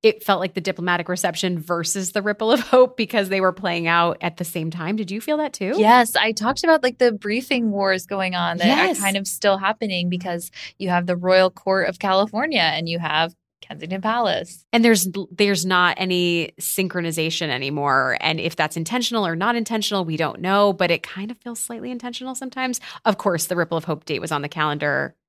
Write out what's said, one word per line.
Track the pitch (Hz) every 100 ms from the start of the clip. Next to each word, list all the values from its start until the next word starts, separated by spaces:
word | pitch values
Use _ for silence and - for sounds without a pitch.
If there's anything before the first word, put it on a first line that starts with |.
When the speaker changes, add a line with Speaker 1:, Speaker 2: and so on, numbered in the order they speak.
Speaker 1:
it | 220 214
felt | - 196
like | 185
the | 190
Diplomatic | 170 180 175 175 170
Reception | 180 185 170 185 175
versus | 160 170 160 196 185
the | 208
Ripple | 202 208 220
of | 254
Hope | 226 254 254 -
because | 220 226 190
they | 190
were | 190
playing | 180 190 170 165
out | 170 170 -
at | 175 165
the |
same | 170 180 160
time. | 165 165 214
Did | 190
you | 202
feel | 269 302
that | 302
too? | - 190 202
Speaker 2:
Yes, | 214 247 233 -
I | 214
talked | 220 214 277
about, | 339 320
like, | 254 240
the | 247
briefing | 208 208 220 269 269 226
wars | 202 196 185 -
going | 196 190
on | 180 175 170
that | 185
Speaker 1:
Yes. | 277 381 330
Speaker 2:
are |
kind | 202 196
of | 196
still | - 202 196
happening | 196 220 214 185 175
because | 180 180 170 175 - - _
you | 196
have | 175 175
the | 180
Royal | 180 185 185
Court | 185 - 190 180
of | 180
California | 202 190 208 208 302 269
and | 165 156 165
you | 170
have | 165 151 165 - _ _
Kensington | - 151 160 190
Palace. | 214 233 220 - 170 - _
Speaker 1:
And | 233
there's, | 233 220 185 185 196
there's | 175 202 190 180
not | 185 180 -
any | 185 180 175 170 160 -
synchronization | - - 190 180 170 160 160 160 160
anymore. | 127 135 147 143 135 131 -
And | - 160
if | - -
that's | 156 -
intentional | 165 247 233 233 190
or | 165
not | 202 240
intentional, | 220 226 208 202
we | 165 156
don't | 160 -
know, | 175 196 208
but | 190 175
it | 170
kind | - 190 208
of | 240
feels | 247 233
slightly | - 233 247
intentional | 247 233 233 254 262
sometimes. | 262 254 262 247 - -
Of | - 202
course, | 208 170 -
the | 175
Ripple | 165 165
of |
Hope | 160 151 -
date | 143
was | 160
on | 147
the | 143
calendar | - 151 147 147 139 139 _